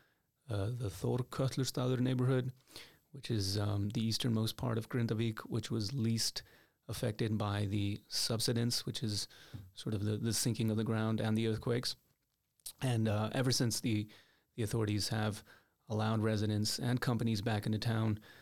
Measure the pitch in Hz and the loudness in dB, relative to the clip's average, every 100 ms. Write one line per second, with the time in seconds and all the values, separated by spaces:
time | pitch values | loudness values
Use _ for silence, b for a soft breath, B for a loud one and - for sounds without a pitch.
0 | b b b _ - 104 98 120 104 - | b b b _ -6 -2 -2 -2 -4 -2
1 | 123 123 127 - 131 - 127 - 127 127 | -2 -2 -2 -2 0 0 -2 0 0 2
2 | 127 127 127 131 127 - B B B B | 2 2 4 2 0 -6 B B B B
3 | _ 139 - 113 95 104 104 104 101 110 | _ -10 -2 0 0 0 0 0 0 0
4 | 113 107 127 110 110 - 123 117 113 127 | 0 0 2 2 0 -2 -2 -2 -2 0
5 | 117 110 117 110 - 117 - 113 104 139 | 0 0 0 -2 -4 -4 -2 -2 -2 0
6 | 113 113 - - B B B B - 110 | 2 2 0 -4 B B B B -12 -4
7 | - 107 113 107 107 101 104 101 101 104 | -4 0 0 2 2 0 0 2 0 -2
8 | - - - 117 - 117 120 - - 117 | -4 -2 0 0 2 2 2 0 -4 -4
9 | 110 101 - B B B B - - 110 | -2 -2 -4 B B B B -10 -4 -2
10 | 104 107 113 107 131 110 113 110 110 110 | 0 0 0 2 2 2 2 2 2 2
11 | 110 110 110 110 113 107 - 120 - - | 2 2 2 2 2 0 0 0 -2 -6
12 | _ _ _ _ _ _ - - 131 117 | _ _ _ _ _ _ -14 -4 0 2
13 | 110 104 110 135 127 117 123 - 120 107 | 2 2 0 0 0 2 0 0 0 0
14 | 104 B B B B - 110 117 107 104 | -2 B B B B -6 -2 0 0 0
15 | - 110 107 104 B B B B - 110 | 0 0 -2 -4 B B B B -6 -2
16 | 110 110 110 107 107 104 107 - 123 123 | 0 2 2 2 2 2 0 0 0 0
17 | - 117 113 110 110 104 110 107 117 113 | 0 0 2 0 0 0 0 0 0 2
18 | 110 104 B B | 2 0 B B